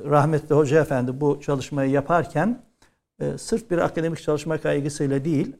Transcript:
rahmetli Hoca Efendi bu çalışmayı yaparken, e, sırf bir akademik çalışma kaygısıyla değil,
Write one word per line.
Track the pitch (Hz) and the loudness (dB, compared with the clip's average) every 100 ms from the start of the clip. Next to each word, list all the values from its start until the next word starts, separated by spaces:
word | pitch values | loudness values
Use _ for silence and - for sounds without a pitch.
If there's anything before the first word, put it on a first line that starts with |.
| 143 | 2
rahmetli | 147 147 151 - 147 | 4 4 2 2 4
Hoca | 143 156 | 4 4
Efendi | 143 131 127 131 | 2 0 -2 0
bu | 147 147 | 0 0
çalışmayı | - 139 117 143 135 | -2 -4 -2 -2 0
yaparken, | 143 - 170 160 147 196 240 _ _ _ _ _ - | 0 2 0 0 0 0 -2 _ _ _ _ _ -8
e, | 143 143 | -8 -6
sırf | - 226 - | -4 -4 -2
bir | 175 | 0
akademik | 175 170 165 160 | 0 0 -2 -2
çalışma | - 151 160 156 | -2 -2 -2 -2
kaygısıyla | 156 147 143 143 143 139 151 | 0 -2 -2 -4 -2 -2 0
değil, | 143 202 - | -2 -2 -6